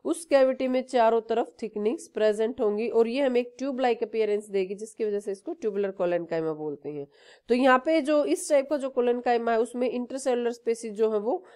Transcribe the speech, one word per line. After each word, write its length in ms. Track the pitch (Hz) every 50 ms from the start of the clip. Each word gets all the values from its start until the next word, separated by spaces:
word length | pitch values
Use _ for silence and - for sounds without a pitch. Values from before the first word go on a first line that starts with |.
| -
उस 200 | 262 330 - -
कैविटी 420 | - 285 269 262 262 262 262 262 254
में 140 | 254 262
चारों 400 | 254 254 - 247 226 226 226 233
तरफ 340 | 220 - 233 226 254 - - -
थिकनिंग्स 460 | 240 214 - 214 208 214 269 330 - -
प्रेजेंट 540 | - 220 214 214 208 208 220 220 240 247
होंगी 280 | 247 208 208 208 233 226
और 180 | - 226 226 226
ये 140 | 233 269
हमें 200 | 285 262 247 240
एक 140 | 247 247 - -
ट्यूब 220 | 262 277 269 247
लाइक 240 | 262 247 233 233 226
अपीयरेंस 460 | 208 214 226 214 208 208 208 214 214
देगी, 260 | 196 196 190 185 202
जिसकी 300 | 196 214 226 - - 226
वजह 140 | 214 202 202
से 120 | 202 220
इसको 220 | 196 202 - 311 349
ट्यूबुलर 380 | - - 220 196 202 202 196
कोलेनकाइमा 600 | 190 190 185 175 175 170 170 165 170 165 160 160 156
बोलते 360 | 151 156 151 143 143 - 143
हैं। 180 | 151 147 139 139 _ _ _ - - _ _ -
तो 80 | 233
यहाँ 280 | 247 262 269 254 254 262
पे 160 | 330 320 320
जो 240 | 269 285 302 294 285
इस 240 | 277 311 - - -
टाइप 200 | 302 277 277 277
का 80 | 302 285
जो 120 | 254 262
कोलेनकाइमा 640 | 262 254 240 247 240 247 240 254 240 233 233 233
है, 80 | 233 220
उसमें 300 | 240 247 - 240 254 240
इंटरसेलुलर 640 | - 247 247 - 254 269 262 277 247 240 240 233
स्पेसिस 420 | 240 240 - 233 233 226 - 226 208
जो 180 | 196 226 220
है 80 | 220 214
वो 260 | 202 226 196 175 - - -